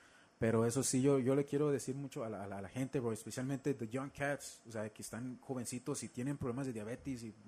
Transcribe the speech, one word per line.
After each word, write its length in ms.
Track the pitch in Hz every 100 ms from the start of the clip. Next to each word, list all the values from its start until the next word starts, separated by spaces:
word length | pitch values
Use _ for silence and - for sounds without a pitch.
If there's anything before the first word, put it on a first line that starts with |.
| - - - -
Pero 260 | 113 113
eso 180 | 117 131
sí, 180 | 123 127
yo, 160 | 139 135
yo 160 | 123
le 100 | 139
quiero 260 | 143 143 151
decir 260 | 139 - 135
mucho 260 | 139 147
a 60 | 110
la, 140 | 98
a 20 | 101
la, 120 | 98
a 40 |
la 60 | 95
gente, 320 | 127 131 143
bro, 120 | 117
especialmente 640 | 107 110 127 131 135 147
the 140 | 120 110
young 200 | 127 139
cats, 520 | - 143 143 - - 120
o 40 |
sea, 160 | 110 107
que 140 | -
están 360 | - 113 127 117
jovencitos 600 | - 127 113 123 151 131
y 40 | 110
tienen 300 | 123 135 143
problemas 260 | 131 123 131
de 60 |
diabetes 520 | 110 107 127 143 123
y 100 | 113 107